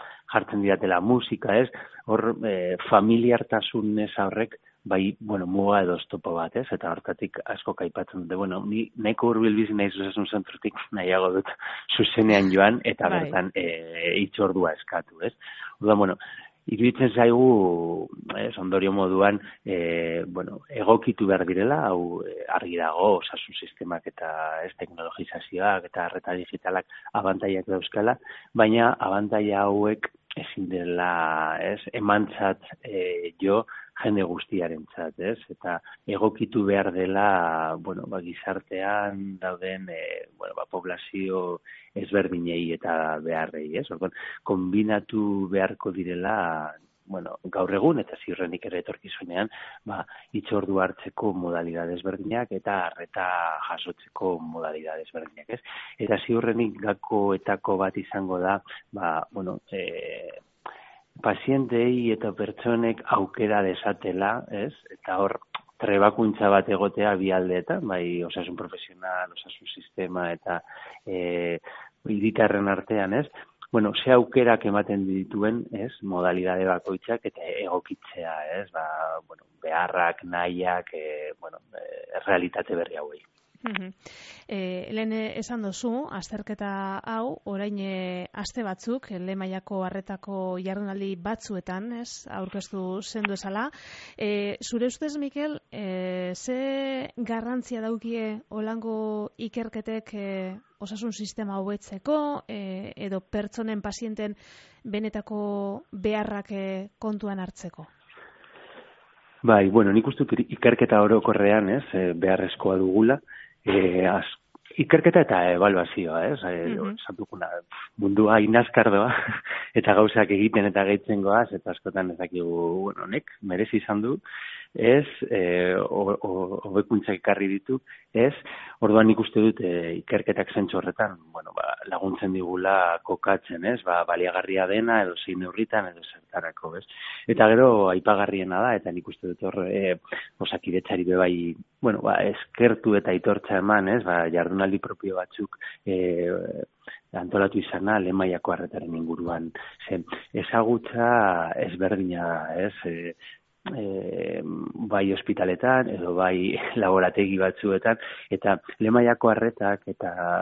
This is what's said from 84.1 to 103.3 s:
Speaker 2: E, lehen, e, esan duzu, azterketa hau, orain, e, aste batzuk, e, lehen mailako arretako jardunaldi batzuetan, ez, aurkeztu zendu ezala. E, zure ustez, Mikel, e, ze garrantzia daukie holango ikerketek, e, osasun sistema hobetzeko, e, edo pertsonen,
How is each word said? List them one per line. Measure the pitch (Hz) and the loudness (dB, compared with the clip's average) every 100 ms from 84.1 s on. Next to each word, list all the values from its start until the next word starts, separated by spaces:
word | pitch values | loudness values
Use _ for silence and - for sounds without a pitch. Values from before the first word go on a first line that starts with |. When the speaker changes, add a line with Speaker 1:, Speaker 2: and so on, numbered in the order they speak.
| - - - - | -20 -20 -20 -10
Speaker 2:
E, | 196 185 180 - | -8 -6 -8 -6
lehen, | 214 220 | -6 -4
e, | 220 220 - | -4 -6 -8
esan | 220 233 | -8 -8
duzu, | 202 185 240 240 311 | -8 -6 -4 -4 -6
azterketa | 190 - 208 208 214 202 196 196 196 | -10 -10 -12 -10 -8 -6 -6 -6 -8
hau, | - 226 247 - | -6 -6 -6 -8
orain, | 202 196 208 202 | -8 -6 -6 -6
e, | 196 185 185 180 180 | -6 -6 -6 -8 -10
aste | - 190 247 208 | -10 -10 -8 -8
batzuk, | 190 226 262 - | -8 -6 -6 -8
e, | 185 | -10
lehen | 185 190 | -8 -6
mailako | 185 190 - 190 185 | -6 -8 -8 -6 -6
arretako | 190 190 190 - 196 185 185 | -8 -10 -12 -10 -6 -6 -6
jardunaldi | 190 196 202 196 196 | -6 -6 -6 -6 -6
batzuetan, | 180 190 220 - 190 - 185 233 | -6 -6 -8 -8 -10 -8 -8 -8
ez, | 233 240 - - | -10 -12 -14 -12
aurkeztu | 196 185 196 - 196 185 190 | -10 -8 -10 -10 -8 -6 -6
zendu | 190 226 208 196 | -8 -4 -4 -4
ezala. | 196 202 277 - - - - | -6 -6 -6 -8 -20 -20 -18
E, | - 208 208 202 - | -6 -4 -2 -4 -8
zure | - 233 247 | -6 -2 -2
ustez, | - 302 294 | -4 -8 -6
Mikel, | 285 285 302 294 _ | -6 -6 -6 -8 _
e, | - 196 185 185 185 180 | -10 -6 -6 -4 -4 -6
ze | 180 - 254 269 269 269 262 269 | -8 -6 -6 -4 -4 -4 -6 -8
garrantzia | - 226 226 226 254 - 233 | -8 -6 -6 -4 -6 -6 -6
daukie | 220 226 226 233 220 214 - | -4 -6 -6 -6 -6 -8 -10
holango | 214 220 226 226 220 214 214 208 - | -8 -6 -6 -6 -4 -4 -4 -8 -10
ikerketek, | 226 240 214 220 226 220 220 | -10 -8 -8 -10 -8 -8 -8
e, | 208 196 190 185 202 _ - | -10 -8 -6 -8 -10 _ -16
osasun | 196 208 233 | -12 -8 -8
sistema | 208 208 - 208 196 | -8 -10 -8 -6 -6
hobetzeko, | 196 208 - 190 285 302 294 285 - | -6 -8 -10 -8 -2 0 0 -6 -8
e, | 214 190 185 - - | -10 -8 -10 -10 -10
edo | 202 190 | -8 -8
pertsonen, | - | -6